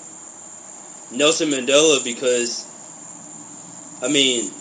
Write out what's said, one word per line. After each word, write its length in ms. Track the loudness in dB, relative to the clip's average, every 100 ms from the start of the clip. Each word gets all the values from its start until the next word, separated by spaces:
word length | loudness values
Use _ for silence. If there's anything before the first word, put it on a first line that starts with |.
| -14 -16 -16 -16 -16 -16 -16 -16 -16 -16 -8
Nelson 380 | 2 4 6 2
Mandela, 540 | 0 4 6 8 6
because, 600 | 2 -2 2 2 2 -4 -8 -14 -16 -16 -16 -16 -16 -16 -16 -16 -16 -16 -16 -6
I 60 | 2
mean, 420 | 4 4 4 -2 -6